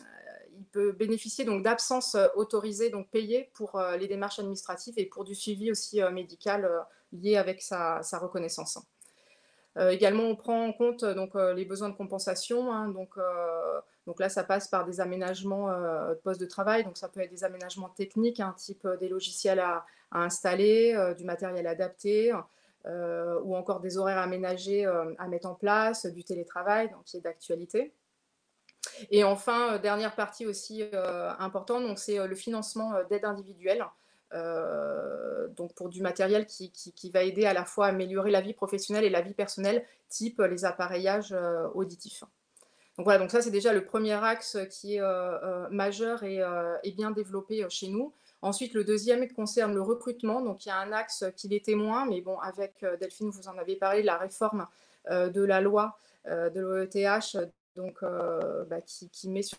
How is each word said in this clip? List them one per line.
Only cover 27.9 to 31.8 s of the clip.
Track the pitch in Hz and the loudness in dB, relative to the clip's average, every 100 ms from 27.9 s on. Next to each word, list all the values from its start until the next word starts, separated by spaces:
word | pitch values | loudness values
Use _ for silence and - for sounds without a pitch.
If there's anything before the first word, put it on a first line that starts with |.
| - _ _ _ _ _ _ _ _ - - - | -8 _ _ _ _ _ _ _ _ -12 -10 4
Et | 208 | 6
enfin, | 196 196 247 233 240 208 | 6 4 2 2 2 2
heu, | |
dernière | 202 208 214 214 | 2 0 0 -2
partie | 208 - 220 | -6 -4 -6
aussi, | 202 - 220 | -6 -8 -8
heu, | 208 196 180 175 175 175 | -4 -2 -2 -2 -4 -4
importante, | 190 196 190 240 | -4 -4 -2 -2